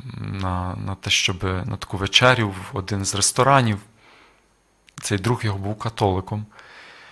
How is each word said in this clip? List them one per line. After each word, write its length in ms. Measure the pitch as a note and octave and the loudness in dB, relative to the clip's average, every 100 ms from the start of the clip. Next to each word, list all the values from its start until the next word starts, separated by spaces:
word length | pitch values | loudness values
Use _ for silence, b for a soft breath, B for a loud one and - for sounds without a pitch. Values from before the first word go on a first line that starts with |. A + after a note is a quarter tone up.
| B2+ A2+ | -12 -10
на, 580 | G#2 G2 F#2+ F2+ F2+ G2+ | -8 -4 -2 -2 -4 -6
на 200 | G2+ F#2+ | -6 -6
те, 140 | G2 | 0
щоби, 540 | - - F2+ F#2+ F#2 - | 0 0 0 -2 -2 -4
на 120 | G2+ | -6
таку 200 | - F#2 | -6 -4
вечерю 520 | G2 - B2+ A#2+ G#2 | 0 4 6 6 2
в 280 | F#2+ F#2 G2+ | -2 -8 -8
один 280 | F#2 G2+ F#2+ | -4 -4 -2
з 100 | G2+ | 0
ресторанів. 640 | - - B2+ C#3 A2+ G2+ - _ b b b b b _ _ _ _ - | 0 4 6 6 4 0 -6 _ b b b b b _ _ _ _ -10
Цей 160 | - G2+ | -4 -2
друг 280 | G#2+ A#2+ G#2+ | 0 0 0
його 120 | G2 | -2
був 220 | G2 G#2+ | -4 -4
католиком. 640 | A2+ - G#2 F#2 - G#2 G#2+ B B B B B B | -6 0 2 2 -2 -6 -8 B B B B B B